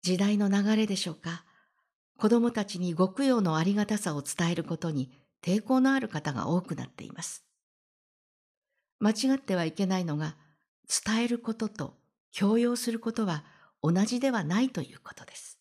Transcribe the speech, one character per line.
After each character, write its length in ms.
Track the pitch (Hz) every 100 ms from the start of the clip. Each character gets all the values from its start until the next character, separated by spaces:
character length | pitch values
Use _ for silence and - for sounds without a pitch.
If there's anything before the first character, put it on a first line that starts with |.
時 160 | 180 180
代 200 | 202 208
の 100 | 202
流 280 | 196 202 214
れ 100 | 214
で 100 | 185
し 100 | 180
ょ 40 |
う 20 |
か。 300 | 160 170 170 _ _ _ _ _ _ _ _
子 120 | 214
ど 120 | 233
も 100 | 233
た 140 | 233
ち 140 | 202 175
に 160 | 180
ご 140 | 165 185
供 160 | 190
養 160 | 269 247
の 160 | 185 156
あ 80 |
り 100 | 170
が 120 | 202 208
た 120 | 214
さ 180 | - 147
を 60 |
伝 280 | 139 - 170
え 40 |
る 100 | 170
こ 120 | 156 165
と 140 | 170
に 220 | 147 131 - _ _
抵 180 | - 196
抗 200 | 214 262
の 120 | 262
あ 80 | 269
る 80 | 247
方 240 | 156 151
が 160 | 127 92
多 120 | 170
く 120 | 180
な 120 | 147 127
っ 20 |
て 160 | -
い 80 | -
ま 100 | -
す。 220 | - - _ _ _ _ _ _ _ _ _ _ _ _ _ _ _ _
間 100 | 208
違 260 | 214 262 269
っ 20 |
て 180 | - 185
は 80 |
い 80 | 160
け 140 | 160 190
な 120 | 185
い 60 |
の 120 | 175 147
が、 200 | 151 - _ _ _ _ _ -
伝 200 | - 220
え 40 | 233
る 100 | 240
こ 160 | 233
と 140 | 220 220
と 300 | - 143 - _ _ _
強 260 | - 196 220
要 180 | 240 240
す 140 | 240
る 100 | 226
こ 120 | 226
と 140 | 226 208
は 180 | 156 - _ _ _
同 100 | 151 175
じ 160 | 214 240
で 100 | 269
は 140 | 240
な 160 | 151 190
い 100 | 262
と 100 | 233
い 140 | 135
う 60 | -
こ 120 | -
と 100 | -
で 100 | -
す。 240 | - - -